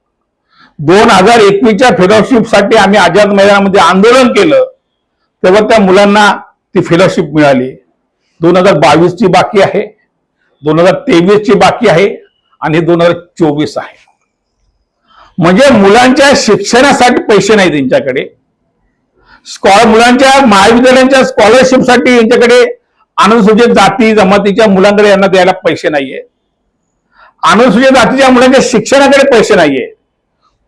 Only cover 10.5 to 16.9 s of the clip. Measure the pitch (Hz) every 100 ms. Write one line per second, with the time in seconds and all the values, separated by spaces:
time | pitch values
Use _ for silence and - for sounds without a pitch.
10.5 | _ 147 160 180 160 - 170 175 208 226
11.5 | 190 185 - 196 160 202 - _ _ _
12.5 | - 151 156 160 170 175 170 - - 160
13.5 | 143 147 - - - _ _ _ _ _
14.5 | _ _ _ _ _ _ _ - - 170
15.5 | 185 277 220 196 226 254 285 277 220 -
16.5 | 202 - 233 277